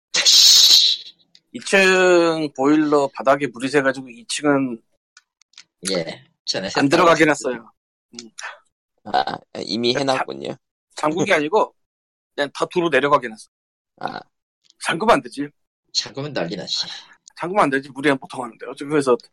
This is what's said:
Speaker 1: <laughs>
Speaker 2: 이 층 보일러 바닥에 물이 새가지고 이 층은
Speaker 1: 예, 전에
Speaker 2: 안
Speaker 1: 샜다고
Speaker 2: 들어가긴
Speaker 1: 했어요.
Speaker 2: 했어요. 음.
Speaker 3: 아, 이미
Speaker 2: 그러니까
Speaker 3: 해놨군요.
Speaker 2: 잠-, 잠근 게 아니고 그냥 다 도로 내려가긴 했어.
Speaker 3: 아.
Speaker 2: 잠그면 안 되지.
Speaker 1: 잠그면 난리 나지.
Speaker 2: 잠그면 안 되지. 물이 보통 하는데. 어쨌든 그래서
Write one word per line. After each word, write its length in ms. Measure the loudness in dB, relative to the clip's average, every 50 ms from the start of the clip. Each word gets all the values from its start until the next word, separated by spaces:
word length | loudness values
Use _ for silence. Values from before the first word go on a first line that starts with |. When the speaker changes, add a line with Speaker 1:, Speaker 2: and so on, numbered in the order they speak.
| _ _ -6
Speaker 1:
<laughs> 1400 | 0 2 4 4 6 6 6 6 6 6 6 6 6 4 2 0 -4 -8 -14 -20 _ _ _ _ _ _ _ -16
Speaker 2:
이 80 | -12
층 920 | -4 0 2 4 4 4 4 4 4 6 6 4 4 4 0 -2 -4 -6 -4
보일러 520 | 0 2 4 4 4 4 2 2 2 2 0 -4
바닥에 320 | -2 0 2 2 2 0 -4
물이 200 | -6 -6 -6 -2
새가지고 400 | 0 0 0 0 -2 -4 -8 -14
이 160 | -18 -20 -12 -10
층은 520 | -8 -4 0 0 0 2 0 -2 -4 -8 -12 _ _ _ _ _ _ -20 _ _ _ _ _ _ _ -20 -20 _ _ _ -8 -6
Speaker 1:
예, 340 | -6 -4 -6 -6 -10 -16 -20 _ _ _ _
전에 220 | -8 -8 -6 -6 -4 -2
Speaker 2:
안 120 | -2 0
Speaker 1:
샜다고 40 | 2
Speaker 2:
들어가긴 380 | 2 4 6 6 6 6 4 4
Speaker 1:
했어요. 220 | 2 0 -2 -6 -8
Speaker 2:
했어요. 180 | -8 -10 -18 _ _ _ _ _ _ _ _ -20
음. 180 | -20 -20 -20 _ -16 -16 -16 -16 -18 _ _ _ _ _ _ _ _ _ -4 -2
Speaker 3:
아, 240 | -2 -2 -2 -6 -10 -12 _ -14 -12
이미 320 | -8 -6 -6 -2 -2 -2 0
Speaker 2:
그러니까 200 | 0 -2 -2 -2
Speaker 3:
해놨군요. 340 | -2 -4 -6 -10 -10 -10 -10
Speaker 2:
잠-, 80 | -12 -12 _ _ _ _ _ _ _ -6 -4 -4
잠근 140 | -2 -2 0
게 80 | 0 0
아니고 400 | 0 0 0 0 0 0 0 -4 _ _ _ _ _ _ _ _ _ _ _ _
그냥 160 | -6 -6 -6 -4
다 100 | -6 -6 -4 -2
도로 160 | -2 0 2
내려가긴 440 | 2 2 2 2 2 0 0 -4 -12
했어. 140 | -14 -20 -20 _ _ _ _ _ _ _ _ _ _
Speaker 3:
아. 180 | -12 -10 -10 -12 -14 _ _ _ _ _ _ _ _ _ _ _ -8
Speaker 2:
잠그면 320 | -8 -6 -2 2 2 2
안 40 | 2 0
되지. 240 | -4 -10 -10 -10 -10 -12 _ _ _ _ _ _ _ -8
Speaker 1:
잠그면 400 | -8 -8 -8 -10 -10 -10 -8 -6
난리 240 | -6 -6 -6 -6
나지. 300 | -10 -8 -8 -8 -8 -8 -8 -12 -16 -20 _ _ _ _ -20 _ -12
Speaker 2:
잠그면 260 | -10 -4 0 0 2
안 60 | 2
되지. 200 | 0 -2 -4 -6
물이 200 | -12 -4 -2 0 0
보통 300 | 0 -4 -10 -12 -12 -10
하는데. 200 | -12 -12 _ -16
어쨌든 220 | -16 -14 -14 -8 -4
그래서 260 | -2 0 2 2 2 0 0 _